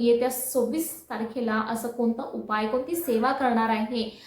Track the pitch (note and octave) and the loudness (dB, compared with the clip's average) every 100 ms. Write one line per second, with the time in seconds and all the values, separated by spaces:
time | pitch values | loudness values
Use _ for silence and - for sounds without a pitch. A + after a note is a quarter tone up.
0 | A#3 A#3 B3+ - - C4 G#3+ D#4 D#4+ - | 4 4 4 -2 -2 0 0 0 -4 -8
1 | - G#3+ A3 B3+ A3+ G#3+ - A#3 A#3+ A#3+ | -10 -6 -6 -2 0 0 0 -2 -4 0
2 | A#3 A3+ C#4 A3+ - F#3+ A3 B3+ C#4+ F4 | 0 0 -4 -8 -4 -2 0 0 -2 -4
3 | - A3 B3+ C4+ B3+ A3+ A3+ A3 A3 A#3+ | 0 2 2 2 2 2 2 2 0 -2
4 | G#3+ - | -4 -8